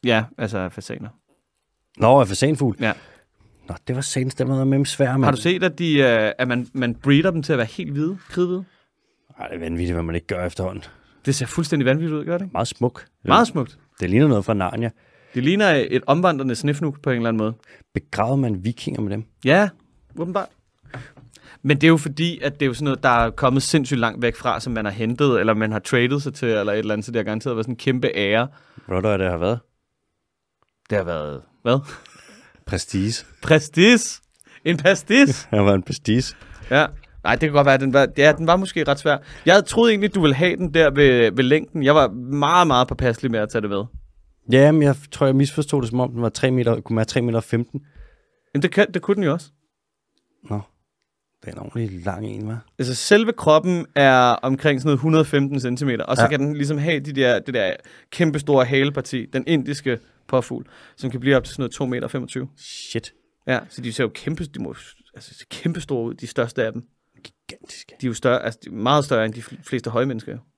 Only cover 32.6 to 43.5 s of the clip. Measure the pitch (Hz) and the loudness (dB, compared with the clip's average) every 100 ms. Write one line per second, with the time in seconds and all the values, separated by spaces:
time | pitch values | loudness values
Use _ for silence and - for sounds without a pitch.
32.6 | - 90 - 98 101 117 - _ - 156 | -8 -8 -4 -4 -2 -4 -12 _ 2 2
33.6 | 151 - 196 240 - - _ _ _ - | 2 4 6 6 2 -12 _ _ _ -8
34.6 | 156 165 156 190 - 233 285 135 - 107 | -4 2 2 2 2 6 6 4 -2 2
35.6 | 101 98 - - - 113 - - - - | 4 4 0 -8 0 0 0 -10 -20 -20
36.6 | - 135 151 143 _ - - 120 160 147 | 0 0 0 -4 _ -8 -2 0 2 2
37.6 | 143 135 135 135 135 - 143 151 165 180 | 4 4 4 2 2 4 4 4 2 2
38.6 | 190 - 147 139 156 139 - - - 196 | 0 -4 -2 0 0 -2 -4 -4 4 4
39.6 | - - 233 208 208 196 156 135 175 - | 4 2 4 4 0 2 2 2 0 0
40.6 | 180 156 156 139 143 123 113 98 127 151 | -2 4 4 6 6 6 4 2 2 2
41.6 | - 170 135 151 131 107 123 143 143 180 | 0 -2 4 6 4 0 -6 -2 2 4
42.6 | 170 127 123 120 127 113 131 113 107 | 4 4 2 0 -2 0 -2 -2 -2